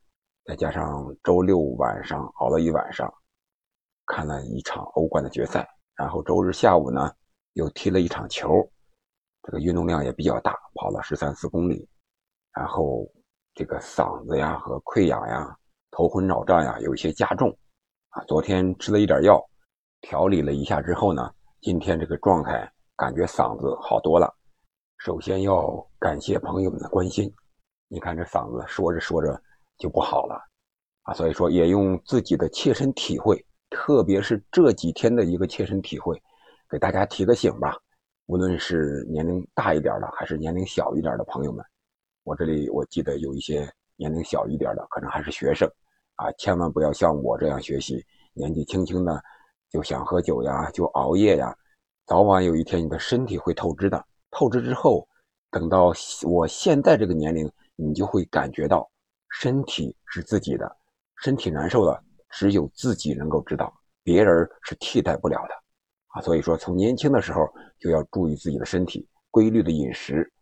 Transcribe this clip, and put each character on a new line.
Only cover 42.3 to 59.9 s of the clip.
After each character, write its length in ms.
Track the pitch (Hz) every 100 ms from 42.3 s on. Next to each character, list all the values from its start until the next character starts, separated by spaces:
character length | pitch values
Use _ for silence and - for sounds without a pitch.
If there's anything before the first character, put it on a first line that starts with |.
| 76
这 80 |
里 260 | 80 78 69
我 140 | 62
记 180 | 69 85
得 160 | 71 71
有 160 | 71
一 60 | 69
些 280 | - 76 71 - _ _
年 160 | 76
龄 100 | 80
小 240 | 80 69 60
一 100 | 73
点 160 | - -
的， 100 | -
可 120 | -
能 100 | -
还 100 | -
是 120 | 73
学 200 | - 67
生， 160 | 73 92 - _ _ _
啊， 160 | - 80 -
千 180 | 101 87
万 140 | 85
不 100 | 69
要 120 | 76
像 200 | 73 87 76
我 120 | 62 -
这 120 | 78
样 120 | 69
学 200 | - 69
习， 260 | 69 62 - _ _
年 220 | - 76
纪 100 | 80 73
轻 200 | 95 85
轻 180 | 90
的 160 | 87 73 - - _ _ _
就 140 | 80
想 240 | 76 64 -
喝 140 | 90
酒 220 | 90 64
呀， 260 | 64 69 76
就 140 | - 85
熬 280 | 69 67 92
夜 220 | 104 78
呀， 140 | 60 - _ _ _ _ -
早 140 | 87
晚 240 | 104 95
有 100 | 90
一 80 | 80
天 220 | 80 90
你 40 | 80
的 120 | 78
身 260 | - 123 123
体 100 | 92
会 160 | -
透 220 | 82 90
支 160 | 76 95
的。 140 | 87 - _ _
透 180 | - 131
支 140 | 120
之 100 | 120
后， 300 | 123 147 107 - _ _ _ _
等 180 | - 82
到 240 | 92 90 82 - -
我 240 | - 87 80
现 340 | - 190 143
在 160 | 139 139
这 80 |
个 80 | 98
年 220 | 80 76
龄， 160 | 82 76 - _
你 180 | - 76
就 140 | 76 98
会 180 | 98 82
感 220 | 78 69
觉 160 | - 76
到 200 | 87 - _ _ _ _ -
身 200 | 127 131
体 320 | 135 - 65